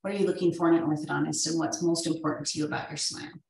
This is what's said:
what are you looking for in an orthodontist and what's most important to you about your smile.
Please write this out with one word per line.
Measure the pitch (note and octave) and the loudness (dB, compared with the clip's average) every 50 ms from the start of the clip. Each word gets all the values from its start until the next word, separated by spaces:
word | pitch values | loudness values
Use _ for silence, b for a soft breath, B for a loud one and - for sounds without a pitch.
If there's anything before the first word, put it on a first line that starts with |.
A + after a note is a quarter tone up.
what | - G3 G3+ | -4 -4 2
are | |
you | G3+ F#3 | 2 2
looking | F3 E3+ - F3+ E3+ E3 | 2 2 2 2 2 2
for | - E3+ E3 | 4 4 6
in | E3 | 6
an | D#3+ - | 6 4
orthodontist | D#3 D3+ D3 - - C#3+ D3 D3+ D#3+ D3+ - - D#3+ | 2 0 0 -2 -2 -2 -2 0 -2 0 -2 -2 0
and | E3 | 0
what's | E3 D#3 - - - | 0 0 -2 -2 0
most | F3 E3+ E3+ E3 - | 2 2 2 2 0
important | D#3+ D3+ - - D3+ D3 - D3 | -2 -2 0 0 -2 -2 -2 -4
to | - - D#3 | -6 -2 -2
you | D3+ | -2
about | D3 C3+ C3+ C3+ - | -2 -2 -6 -6 -6
your | D#3 | -6
smile. | C#3 - - - - - - - - _ | -4 -4 -4 -4 -6 -12 -12 -14 -18 _